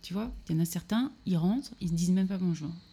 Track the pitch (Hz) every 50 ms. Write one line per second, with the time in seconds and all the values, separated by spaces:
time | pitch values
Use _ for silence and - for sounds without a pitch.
0 | - - 175 196 214 247 - - - - 170 160 170 165 - 180 - - 208 226
1 | 254 294 - - - - 185 165 156 180 208 262 285 - - - 202 175 165 165
2 | 170 175 185 190 190 185 202 185 185 180 170 147 151 143 170 170 - -